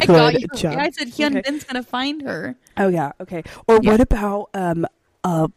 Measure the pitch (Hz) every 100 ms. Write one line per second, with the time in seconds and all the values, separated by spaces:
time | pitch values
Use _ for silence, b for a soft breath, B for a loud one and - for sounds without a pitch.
0 | - - - 240 226 262 - 269 302 -
1 | 240 302 294 277 277 294 - 254 240 254
2 | 277 302 269 160 226 247 _ - 196 170
3 | 139 - 185 170 - B - 220 208 220
4 | 262 220 208 202 - 196 175 170 - _
5 | _ _ 180 165 156